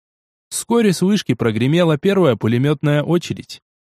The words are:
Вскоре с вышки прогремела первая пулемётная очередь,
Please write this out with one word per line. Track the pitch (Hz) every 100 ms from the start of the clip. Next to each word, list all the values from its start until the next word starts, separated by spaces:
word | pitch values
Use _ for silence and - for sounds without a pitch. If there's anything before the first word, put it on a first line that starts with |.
| _ _ _ _ -
Вскоре | - - 233 214
с | 175
вышки | 180 202 -
прогремела | 123 117 107 127 165 170 151
первая | 196 196 165
пулемётная | 110 110 120 139 151 147 147
очередь, | 143 170 - 98 - - _ _ _